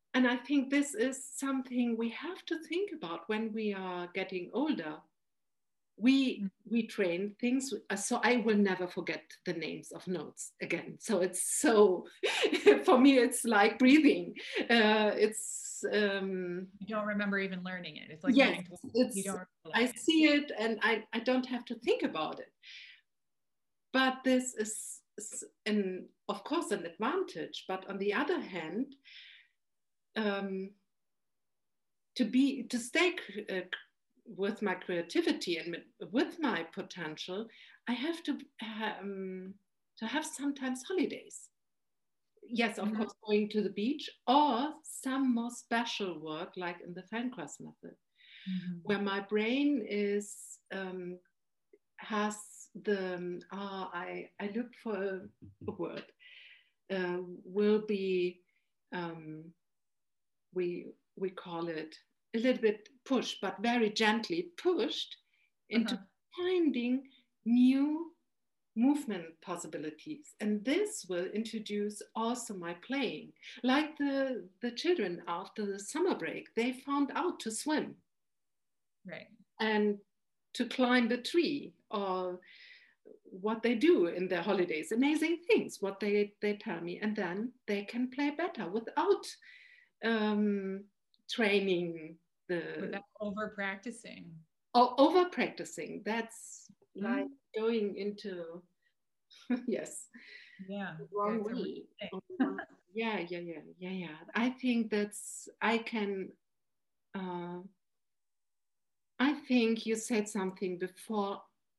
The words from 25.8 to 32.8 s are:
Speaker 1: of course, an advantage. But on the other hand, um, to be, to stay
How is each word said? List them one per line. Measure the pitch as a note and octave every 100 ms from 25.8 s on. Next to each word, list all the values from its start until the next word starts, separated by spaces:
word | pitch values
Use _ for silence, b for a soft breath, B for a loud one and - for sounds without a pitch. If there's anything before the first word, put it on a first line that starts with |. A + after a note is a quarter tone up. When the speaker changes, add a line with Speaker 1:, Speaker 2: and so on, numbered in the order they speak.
| F#3+ F#3 - _ -
Speaker 1:
of | G3
course, | - E4 -
an | E3+ E3
advantage. | - A3+ F#4 - E3 - - -
But | F#3+ -
on | G3
the | G3+
other | A#3 D4+ E4+
hand, | G3 F#3 D#3+ G3 C#4 - B B B B B _ _ _ _ _ _ A3+
um, | G#3+ G3+ G3 F#3+ G3 - _ _ _ _ _ _ _ _ _ _ _ _ _ -
to |
be, | B3 B3+ C4+ C4+
to | -
stay | A#3+